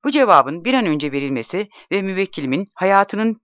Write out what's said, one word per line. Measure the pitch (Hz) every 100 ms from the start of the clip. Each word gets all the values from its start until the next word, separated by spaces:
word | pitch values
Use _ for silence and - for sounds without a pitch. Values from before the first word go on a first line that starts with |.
Bu | 285
cevabın | 294 240 165 131 165 185
bir |
an | 262 202
önce | 151 147
verilmesi | 139 139 131 113 180 202 - -
ve | 196
müvekkilimin | 190 185 190 - 139 139 196 -
hayatının | 185 196 196 208 220 220